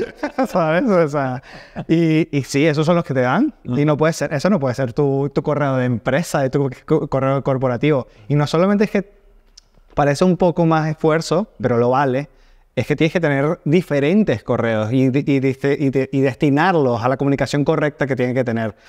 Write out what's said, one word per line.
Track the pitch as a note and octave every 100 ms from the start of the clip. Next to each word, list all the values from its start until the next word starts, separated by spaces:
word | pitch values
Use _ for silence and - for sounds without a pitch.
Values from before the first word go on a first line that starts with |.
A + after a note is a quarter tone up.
| -
<laughs> | - D4 - B3+
¿sabes? | F#3+ D#3+ E3+ C4
O | F3+ D3+
sea, | D3 C3 B2+ - - - - -
y, | E3+ E3 D#3 E3+ C#3+
y |
sí, | - C#3 D#3
esos | D3 D#3
son | E3+
los |
que | -
te | C3
dan. | B2 E3 D4 -
Y | - B2+
no | D3+ D3
puede | D#3
ser, | - D3
eso | C#3+ -
no | G3
puede | C3+
ser | A#2+ B2+
tu, | C3 C#3+ C3+ C#3+
tu | -
correo | D3+ D3 C#3 C3
de | B2
empresa, | A#2 - C#3 E3+ D#3
de | C3+
tu | C#3+ C#3 - -
co-, | D#3 D3
correo | C3+ C3+ C#3
corporativo. | C#3+ C3 C3 A#2+ D3 C#3 - _ -
Y | D3
no | C#3+
solamente | D#3+ F#3+ G#3
es | G#3+
que | G3+ - _ _ _ _ - _ _ _
parece | - C#3+ C#3
un | F#3 E3+
poco | F3+ F3
más | E3 D#3+ D#3
esfuerzo, | D3+ D#3+ D#3+ - D#3+ A3 -
pero | B2 A#2+
lo | A#2+
vale, | B2+ C#3 B2+ D3 _ _ _ _
es | - A#2+
que | D3
tienes | D#3+
que | F#3
tener | D#3 C#3 D3 E3+ D3
diferentes | F3+ - C#3+ C#3+ G#3 G3 A2+
correos | - A#2 A#2 A2 G#2+
y, | C3 C3
y, |
y, | C#3 D3 C#3
y, | C3+ B2+ C#3 D3 C#3 C3+ C3
y | C3+
destinarlos | C3+ A#2+ D3 C#3+ F3+ E3+ C3 A#2
a | B2
la | C3+
comunicación | C#3 C#3 C3 D3
correcta | C#3+ D#3 D3+ - C#3
que | B2+
tienen | B2
que | B2+
tener. | A#2+ A2+ A2 -